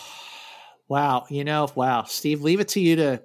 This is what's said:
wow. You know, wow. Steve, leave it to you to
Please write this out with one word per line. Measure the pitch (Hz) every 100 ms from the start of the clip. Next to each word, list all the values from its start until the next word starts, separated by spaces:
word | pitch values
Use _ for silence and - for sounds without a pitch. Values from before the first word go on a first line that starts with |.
| - - - - - - - _ _
wow. | 139 143 127 -
You | 143
know, | 143 151 147 131
wow. | 127 120
Steve, | 107 - 147 147
leave | 151 190
it | 202
to | 208
you | 170 160
to | 147 123